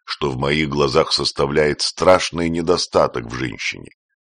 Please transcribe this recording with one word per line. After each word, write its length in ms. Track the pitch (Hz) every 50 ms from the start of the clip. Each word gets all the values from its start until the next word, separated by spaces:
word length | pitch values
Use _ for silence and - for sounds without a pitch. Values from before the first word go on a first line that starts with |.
| _
что 240 | - - - 73 69
в 80 | 64
моих 320 | 62 69 71 76 78 78 71
глазах 420 | 69 71 71 67 69 80 73 -
составляет 680 | - - 71 - - - 71 71 73 76 76 73 71 -
страшный 680 | - - - - 80 90 92 87 - - - 85 85 85
недостаток 760 | 82 85 82 90 87 82 - - - 90 76 71 - 62 58
в 80 | 57 60
женщине, 560 | 62 65 57 52 - - - - 50 50 - _ _ _ _ _ _ _ _